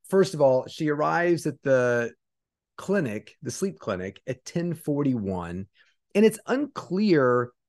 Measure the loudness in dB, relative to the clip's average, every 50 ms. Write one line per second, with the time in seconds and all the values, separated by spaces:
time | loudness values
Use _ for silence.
0 | _ 0 2 2 2 2 2 2 4 4 4 2 0 -4 -6 -4 -2 -2 0 0
1 | 0 0 0 0 2 2 0 0 -2 -4 -6 -4 0 2 2 4 4 2 2 0
2 | -2 -4 -8 _ _ _ _ _ _ _ _ _ _ _ _ -12 -6 -2 -2 -2
3 | -2 -2 -6 -8 -10 -14 -20 _ -12 -10 -6 -6 -6 -6 -6 -8 -6 -6 -6 -4
4 | -6 -8 -10 -10 _ -10 -10 -10 _ -8 -6 -4 -4 -4 -6 -6 -4 -4 -2 0
5 | 0 0 0 -2 -2 -4 -4 -6 -6 -8 -8 -10 -10 -12 _ _ _ _ _ _
6 | _ _ 2 4 4 4 2 0 -4 -4 -2 -2 -2 -6 -8 -14 -8 -4 -2 0
7 | 2 4 4 4 4 4 2 2 0 -4 -8 _ _